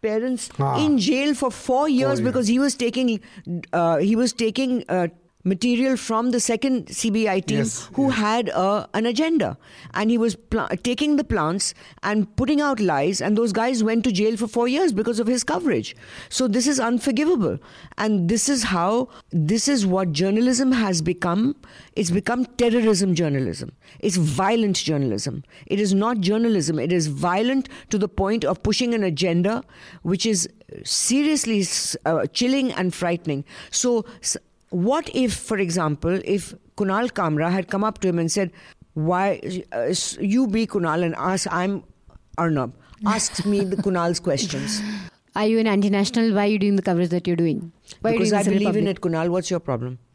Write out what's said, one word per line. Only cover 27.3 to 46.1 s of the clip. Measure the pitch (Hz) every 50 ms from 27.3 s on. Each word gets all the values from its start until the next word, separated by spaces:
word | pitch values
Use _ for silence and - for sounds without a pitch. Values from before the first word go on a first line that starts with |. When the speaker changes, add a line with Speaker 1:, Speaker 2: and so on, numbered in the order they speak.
| 180 196 226 247 269 269 262 - - - - -
Speaker 1:
to | - 208
the | 190 196
point | - - 190 190 214 233 -
of | 135 170 -
pushing | - 208 214 - - 240 233
an | 226 202
agenda | 185 160 143 180 185 165 175 175 202 220 240 - _ - - - - - 180 -
which | 165 185 180 - 226
is | 214 185 165 - - - - - - 50 -
seriously | - - - - - 240 269 294 302 311 277 - 233 226 208
s-, | 190 170 - - - - - - -
uh, | 143 160 156 - -
chilling | _ - 240 247 262 277 269 254 -
and | - 185 180 165
frightening. | - - 175 180 170 - - 147 139 143 - - - - -
So | - - - 247 240 226 214 - - -
s-, | - - - - _ _ _ _ _ _
what | - 180 175 214 262 320 330 - -
if, | - 254 240 180
for | - - - 226 202
example, | 196 175 165 185 165 151 151 139 - 165 180 190 -
if | - 196 202 - - - - _ - _ -
Kunal | 208 190 190 208 240 254
Kamra | - - 190 160 151 147 156 170
had | 180 196 180 -
come | - 190 202
up | 220 214 -
to | - 190
him | 175 170
and | 165 165
said, | - 208 196 170 - - - - - _ - _ _
"Why, | 160 151 160 180 180 190 202 185 - - 123 180 180 - _ -
uh, | 117 120 127 180
s-, | 180 - - - -
you | - 196 202 247 269 226
be | 190 220 226
Kunal | 202 - 202 175 165 156 165 180
and | 170 165
ask, | - 135 180 190 190 - -
I'm | 165 170 180 190 202 190 - - - _ _ - - - _ _ - -
Arnab. | 170 165 160 147 131 123 139 - - - - - 214
Ask | 208 214 220 208 - - - 170
me | 202 208 202 196
the | 185 190
Speaker 3:
<laughs> | 208 190 196
Speaker 1:
Kunal's | 185 175 170 170 175 -
questions." | - 185 139 135 175 175 147 135 139 - 214 208 208 208 214 202 190 170 _ _ _ _ _
Speaker 3:
Are | 190 214
you | 214 226 226
an | 220 220
anti-national? | 202 196 196 208 196 196 202 196